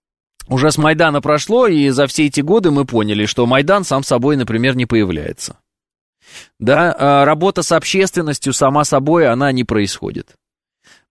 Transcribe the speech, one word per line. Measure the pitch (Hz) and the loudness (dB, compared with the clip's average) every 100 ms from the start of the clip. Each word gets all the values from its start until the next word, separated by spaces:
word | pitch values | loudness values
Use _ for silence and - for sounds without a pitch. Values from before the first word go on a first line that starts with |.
| _ _ _ _ - | _ _ _ _ -6
уже | 131 151 | 0 0
с | 151 | 2
Майдана | 151 160 165 143 | 0 2 0 0
прошло, | - 151 - 233 233 | 0 -2 0 0 2
и | 156 139 | 2 2
за | 131 139 | 2 0
все | - 147 | 0 0
эти | 147 | 0
годы | 143 220 175 | 0 2 2
мы | 143 135 | 0 0
поняли, | 117 107 104 104 | -2 0 -2 -2
что | - 120 | 0 2
Майдан | 131 143 202 | 2 2 0
сам | 180 135 | 0 -4
собой, | 135 127 131 147 | -2 0 0 -2
например, | 117 113 127 127 | -2 -2 -2 -2
не | 117 | 0
появляется. | 113 98 80 73 - - - _ _ _ _ _ _ _ - - - | 0 0 -2 -8 -12 -14 -16 _ _ _ _ _ _ _ -20 -20 -8
Да, | 110 143 170 - | 0 2 2 0
а | 139 139 139 | 2 4 4
работа | 156 185 185 | 2 0 -2
с | - | 0
общественностью | 165 - 190 190 175 156 139 143 | -2 0 0 0 -2 -4 -4 -4
сама | 127 135 143 | 0 2 2
собой, | 147 143 139 170 143 | 0 0 2 2 2
она | 120 139 | 2 0
не | 127 | -2
происходит. | 120 107 98 - - - - _ _ _ _ _ _ _ _ | -2 -2 -2 -4 -10 -12 -14 _ _ _ _ _ _ _ _